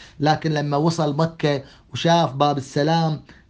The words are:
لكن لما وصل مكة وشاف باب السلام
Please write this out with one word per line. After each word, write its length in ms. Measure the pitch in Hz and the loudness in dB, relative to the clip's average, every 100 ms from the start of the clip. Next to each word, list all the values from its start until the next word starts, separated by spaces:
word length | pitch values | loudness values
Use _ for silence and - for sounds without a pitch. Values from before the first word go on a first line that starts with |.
| - - | -20 -2
لكن 320 | 147 151 160 | 0 2 0
لما 240 | 151 147 147 | -2 0 0
وصل 400 | 165 165 151 143 | 2 0 0 0
مكة 460 | 165 - 151 143 - - _ | -2 0 -2 -2 -6 -18 _
وشاف 400 | 123 165 170 151 | -4 2 2 2
باب 260 | 135 147 139 | 0 0 0
السلام 600 | 131 151 147 165 160 143 - - _ | -4 -2 0 0 0 -4 -10 -20 _